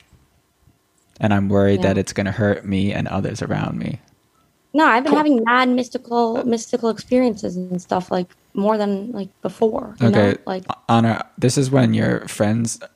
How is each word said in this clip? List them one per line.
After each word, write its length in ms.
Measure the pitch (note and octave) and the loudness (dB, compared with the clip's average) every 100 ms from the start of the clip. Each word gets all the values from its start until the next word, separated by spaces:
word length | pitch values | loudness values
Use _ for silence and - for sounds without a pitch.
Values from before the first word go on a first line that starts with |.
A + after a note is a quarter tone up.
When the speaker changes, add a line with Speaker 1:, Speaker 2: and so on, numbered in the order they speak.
| _ _ _ _ _ _ _ _ _ _ _ - | _ _ _ _ _ _ _ _ _ _ _ -4
Speaker 1:
And 120 | G#2+ | 0
I'm 160 | G2+ G2 | 0 2
worried 320 | G2 G2 G2 | 2 4 2
Speaker 2:
Yeah. 80 | F#2+ | 2
Speaker 1:
that 80 | G2 | 0
it's 140 | F#2+ | -2
gonna 180 | - G2 | -4 -4
hurt 340 | F#2+ G#2 G2+ G2 | 0 0 0 0
me 260 | F#2+ G2 | 0 0
and 160 | G2+ - | -2 -4
others 360 | F#2+ G2 G2+ | -4 -4 -6
around 340 | G2+ G#2 G2+ - | -4 -4 -4 -6
me. 220 | - - _ _ _ _ _ _ _ | -8 -10 _ _ _ _ _ _ _
Speaker 2:
No, 120 | C#4+ D#4 | 2 4
I've 160 | A#3 | 4
been 80 | C#4+ | 2
Speaker 3:
Cool. 60 | D4 | 2
Speaker 2:
having 260 | D4+ B3+ | 4 4
mad 260 | A3+ B3 B3+ | 4 4 4
mystical, 760 | B3 B3 B3+ A#3+ A#3+ A#3 A3+ B3 | 0 -2 -8 -4 0 0 0 -2
mystical 440 | A3+ - A#3+ A3+ | -4 -4 -4 -2
experiences 680 | G#3+ - B3 B3+ G#3 G#3 F3+ | -4 0 2 2 0 -6 -6
and 240 | F#3 F3+ | -6 -6
stuff, 300 | - F#3 F3+ | -4 -4 -2
like, 200 | F#3 F3+ _ _ - | -4 -4 _ _ -2
more 200 | G3+ A3 | 0 0
than, 320 | G3+ G3 G#3 | 0 -4 -6
like, 180 | G#3+ F#3+ _ | -10 -12 _
before. 520 | - - A3 A3 - - | -10 -2 -2 -2 -8 -2
You 60 | A#2 | 2
Speaker 1:
Okay. 240 | G#2 G2+ | 4 2
Speaker 2:
know? 60 | - - | 0 -6
Like, 160 | F#3+ F#3 - - | -10 -8 -8 0
Speaker 1:
Honor, 320 | A#2 A2+ A2 - - | 2 2 0 -6 -2
this 220 | B2 D3 | 0 2
is 100 | C3 | 2
when 240 | C3+ A#2+ | 2 2
your 280 | A2 A2 A#2 G#2 | 2 0 -2 -4
friends 520 | - G#2 A2+ A#2 - - | -2 0 0 -2 -6 -14